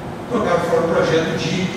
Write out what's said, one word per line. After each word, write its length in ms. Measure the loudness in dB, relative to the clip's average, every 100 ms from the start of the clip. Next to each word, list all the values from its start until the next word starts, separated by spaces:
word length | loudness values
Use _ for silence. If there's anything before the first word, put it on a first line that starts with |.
| -10 -10 -4
jogaram 280 | -2 2 0
fora 200 | 2 0
o 80 | 2
projeto 480 | 2 2 2 2 -2
de 320 | -2 -2 -2